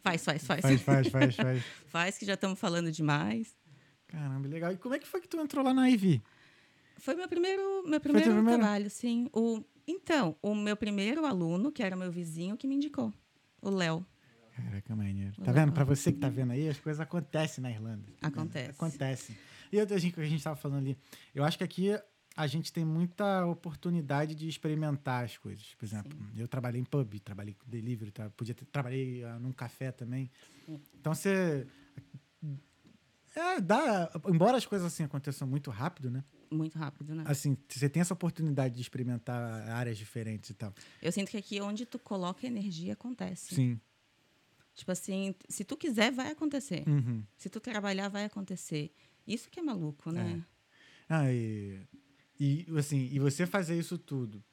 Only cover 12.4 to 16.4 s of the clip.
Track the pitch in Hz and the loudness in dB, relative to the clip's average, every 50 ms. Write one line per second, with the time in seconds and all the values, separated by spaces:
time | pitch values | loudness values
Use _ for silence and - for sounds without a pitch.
12.4 | 170 185 208 233 - 269 269 277 285 302 285 - 247 220 208 - _ _ _ _ | -4 -4 -6 -4 -4 -2 0 0 -2 -2 -2 -2 -4 -4 -4 -8 _ _ _ _
13.4 | _ _ _ _ - 196 196 190 180 165 160 165 185 - _ _ _ _ _ _ | _ _ _ _ -4 -2 0 2 2 0 0 -2 -4 -8 _ _ _ _ _ _
14.4 | - - _ 123 120 117 104 101 - - 113 107 104 98 98 98 98 98 101 - | -20 -18 _ -8 -6 -6 -6 -6 -6 -4 -4 -2 -2 -2 -2 -4 -4 -6 -6 -4
15.4 | 190 131 123 143 156 147 151 160 139 135 143 139 - - 143 - - 139 117 131 | 0 4 6 6 6 6 6 4 4 4 4 4 4 2 2 2 0 0 0 0